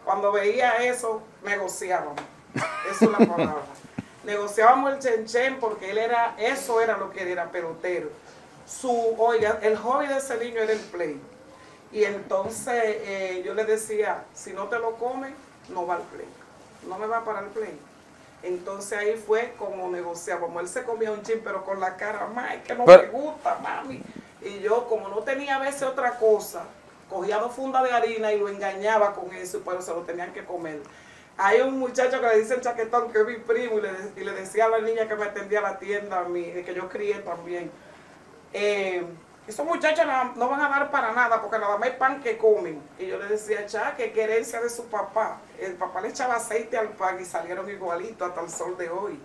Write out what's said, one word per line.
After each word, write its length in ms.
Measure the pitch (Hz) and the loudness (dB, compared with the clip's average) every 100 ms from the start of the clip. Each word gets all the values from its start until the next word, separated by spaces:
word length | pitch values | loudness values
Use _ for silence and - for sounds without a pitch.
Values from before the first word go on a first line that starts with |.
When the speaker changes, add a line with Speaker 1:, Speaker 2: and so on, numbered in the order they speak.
Speaker 1:
cuando 280 | - 202 202 | 0 2 4
veía 460 | 208 202 240 247 233 | 4 2 4 4 4
eso, 360 | 247 247 226 220 - - | 2 0 -2 -4 -8 -12
negociábamos. 720 | 202 196 185 - 190 175 151 143 - - - - - - - | -4 -4 -4 -6 -2 -2 -2 -10 -12 -20 -8 -6 -4 -6 -6
Esa 140 | 190 220 | 4 4
es 60 | |
la 60 | 208 | 6
palabra. 460 | 233 170 147 151 - - - | 4 4 0 -2 -8 -16 -16
Speaker 2:
<laughs> 340 | - - - | -14 -14 -14
Speaker 1:
Negociábamos 720 | - 208 202 220 220 269 277 | -6 -4 -2 6 8 8 4
el 60 | 269 | 0
chenchen 580 | 254 220 220 240 262 262 | 0 0 0 0 0 0
porque 300 | 226 214 190 | -4 -4 -4
él 80 | 208 | -2
era, 380 | 226 240 233 - | 2 2 0 0
eso 420 | 220 262 - 226 | -2 -2 0 2
era 160 | 226 202 | 4 0
lo 120 | 190 | -4
que 140 | - | -6
él 60 | 185 | -4
era, 200 | 180 170 | -2 -4
pelotero. 600 | 180 165 160 180 175 151 - - - - - - | -4 -6 -6 -4 -2 -4 -12 -20 -20 -20 -20 -16
Su, 480 | - 254 240 226 226 | -8 0 2 2 4
oiga, 400 | 233 226 208 220 | 4 4 2 2
el 120 | 214 214 | 2 2
hobby 280 | 226 277 285 | 2 0 2
de 120 | 269 | -2
ese 200 | 262 226 | -2 -4
niño 240 | 240 226 | -4 -2
era 120 | 220 | 0
el 60 | 214 | 0
play. 400 | - 175 160 139 - - - - - - - | -2 -6 -6 -6 -14 -20 -20 -20 -20 -20 -10
Y 120 | 220 | 0
entonces, 800 | 202 202 - 190 196 220 254 240 | 0 0 -2 -2 -2 -6 -2 0
eh, 580 | 220 208 202 196 190 185 | 0 -2 -4 -4 -4 -4
yo 120 | 185 196 | -4 -2
le 100 | 214 | 0
decía, 600 | 214 214 214 208 170 - - | 0 0 0 0 -2 -6 -16
"Si 180 | - | -14
no 120 | 185 202 | -8 -4
te 120 | 233 | -2
lo 140 | 226 | -2
comes, 420 | 226 240 262 269 - - - - | -4 -4 -4 -8 -12 -20 -20 -10
no 180 | 185 170 | -6 -4
va 80 | 175 | -4
al 60 | |
play. 240 | - - - - - - - - - | -6 -14 -16 -18 -20 -20 -20 -18 -12
No 120 | 185 | -8
me 80 | 214 | -2
va 160 | 233 | -2
para 160 | 226 202 | -2 -6
el 80 | 202 | -6
play". 320 | 220 208 151 - - - - - - | -8 -8 -10 -18 -20 -20 -20 -20 -12
Entonces 540 | 175 180 196 196 202 208 | -6 -6 -6 -10 -6 -2
ahí 160 | 208 226 | 0 -2
fue 400 | - 214 240 - | 0 0 0 -6
como 320 | 202 190 180 | -8 -6 -6
negociábamos. 720 | 175 175 170 - 175 170 170 | -4 -6 -8 -6 -4 -4 -6
Él 60 | 180 | -6
se 160 | 254 | -6
comía 280 | 233 220 214 | -6 -4 -2
un 120 | 208 | -4
chin, 180 | 214 214 | -4 -4
pero 200 | 208 190 190 | -2 -6 -4
con 140 | 190 | -4
la 160 | 185 185 | -4 -4
cara, 300 | 208 208 208 | -6 -6 -6
"May, 340 | 226 247 - | -6 -6 -8
que 140 | - 233 | -6 4
no 100 | 240 | 12
Speaker 2:
Pero 180 | 180 | 12
Speaker 1:
me 60 | - | 12
gusta, 480 | 247 294 - 233 - | -2 -6 -4 -2 -2
mami". 420 | - - 277 254 - - - - | -4 -6 -8 -10 -12 -16 -20 -14
Y 180 | 196 196 | -12 -4
yo, 260 | 202 233 240 | 2 2 2
como 200 | 220 196 | -2 -2
no 80 | 202 | -6
tenía 320 | 214 269 285 269 | -4 -4 0 0
a 40 | |
veces 220 | 269 277 | -2 -2
otra 280 | 262 262 247 240 | -4 0 -2 4
cosa, 460 | 220 208 - 175 - - - - - | 6 6 2 -10 -12 -18 -20 -20 -8
cogía 280 | 185 185 214 | -4 0 0
dos 140 | 233 247 | -2 -4
fundas 280 | 269 254 | 0 2
de 80 | 262 | 4
harina 400 | 240 226 226 220 | 2 2 0 0
y 60 | 208 | 0
lo 80 | 202 | 0
engañaba 640 | 196 196 - 208 220 202 | -2 -6 -2 2 4 4
con 200 | 202 180 | 0 -10
eso, 280 | 185 180 - - | -10 -8 -8 -6
pero 160 | 180 | -6
se 100 | 180 | -6
lo 80 | 170 | -8
tenían 300 | 175 170 180 | -6 -8 -8
que 100 | 208 196 | -10 -10
comer. 360 | 180 165 151 139 - - - - - | -8 -8 -10 -14 -20 -20 -20 -20 0
Hay 240 | 196 226 | 4 4
un 180 | 269 269 | 4 0
muchacho 420 | 247 247 254 262 | -2 0 2 2
que 60 | 240 | 4
le 120 | 220 | 4
dice 140 | 220 254 | 4 0
el 60 | |
chaquetón, 500 | 240 233 226 240 226 | -2 -2 0 0 2
que 80 | 214 | 2
es 40 | 214 | 2
mi 100 | 233 | 0
primo, 420 | - 233 247 214 | 0 0 2 -2
y 20 | |
le 100 | 202 | -2
de-, 300 | 190 202 190 | -6 -10 -10
y 20 | |
le 80 | 190 | -8
decía 320 | 190 190 208 220 | -8 -4 2 4
a 40 | |
la 100 | 226 | 4
niña 280 | 220 226 220 | 2 0 -2
que 80 | 214 | -2
me 100 | 208 | -4
atendía 340 | 208 196 208 | -6 -2 0
a 40 | |
la 160 | 202 190 | 0 -4
tienda, 400 | 190 202 202 190 | -4 -4 -2 -4
a 40 | 175 | -2
mí, 180 | 175 | -4
que 300 | 170 175 175 180 | -4 -8 -6 -8
yo 120 | 185 | -6
crié 280 | 208 208 196 | -6 -2 -2
también, 520 | 180 170 170 175 165 - - - - - - - - | -4 -8 -6 -8 -8 -14 -20 -20 -20 -20 -20 -20 -12
eh, 520 | 196 208 202 190 180 170 165 - - - | -2 0 2 0 -2 -6 -10 -20 -20 -14
"Esos 180 | 214 302 | -6 -2
muchachos 400 | 339 311 311 294 | 2 2 4 2
no, 280 | 262 247 233 | 2 0 0
no 140 | 247 | 0
van 120 | 277 | 2
a 80 | 285 | 2
dar 200 | 277 277 | 2 2
para 200 | 277 233 | 0 0
nada, 300 | 233 240 226 | 2 4 2
porque 180 | 214 220 | 2 -2
nada 180 | 208 208 | 0 0
más 120 | 240 | 0
hay 80 | 254 | 2
pan 240 | 262 277 | 0 0
que 160 | 240 220 | -4 4
comen". 440 | 220 208 175 151 - - | 6 6 2 -8 -14 -12
Y 100 | 190 | -8
yo 100 | 190 | -6
le 80 | 202 | -2
decía, 380 | 214 208 214 208 | -4 -2 -4 -4
"Cha, 300 | 214 277 285 | -4 -4 -4
que 100 | 226 | -4
es 120 | 220 | 0
herencia 440 | 220 226 - 233 | 2 2 0 -4
de 80 | 233 | -4
su 160 | 233 240 | -6 -6
papá". 520 | 214 196 220 208 - - - | -4 -2 0 -2 -4 -14 -10
El 140 | 190 | -8
papá 280 | 180 180 180 | -4 -4 -4
le 60 | 214 | -6
echaba 260 | - 254 233 | -2 0 0
aceite 420 | - 226 233 233 | 0 -2 -2 -2
al 120 | 214 | -2
pan 300 | - 185 180 | -2 -2 -2
y 40 | 180 | -6
salieron 440 | 170 170 185 190 | -6 -6 -8 -8
igualitos 580 | 202 180 175 208 - 175 | -8 -6 -4 -6 -6 -6
hasta 120 | 165 | -6
el 80 | 165 | -8
sol 280 | - 175 180 | -6 -6 -6
de 120 | 175 | -6
hoy. 300 | 175 202 147 | -6 -6 -8